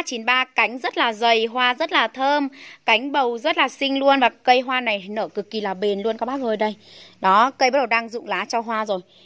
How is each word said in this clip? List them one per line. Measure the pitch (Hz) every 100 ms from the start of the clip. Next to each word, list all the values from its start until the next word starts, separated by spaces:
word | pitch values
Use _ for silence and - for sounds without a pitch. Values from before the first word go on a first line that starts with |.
| 339
chín | 240
ba, | 226 254
cánh | 254 - 220 247
rất | 339 359
là | 254
dày, | 214 233 233 226
hoa | 233 247
rất | 247 330
là | 330 226
thơm, | 254 269 294 277 - - - -
cánh | 220 269
bầu | 285 247 233
rất | 262 349
là | 277
xinh | - 277 277
luôn. | 269 277
Và | 240
cây | - - 254
hoa | 254 254
này | 240 208 185
nở | 214 180
cực | 214 202
kỳ | 220
là | 202
bền | 185 208 196
luôn | 208 226
các | 233
bác | 269
ơi, | 247 214
đây. | 214 208 - - - _
Đó, | 196 196 247
cây | - 262
bắt | 262
đầu | 247
đang | 226 226
rụng | 226 214
lá | 185 202
cho | 233
hoa | 226 220 214
rồi. | 190 180 _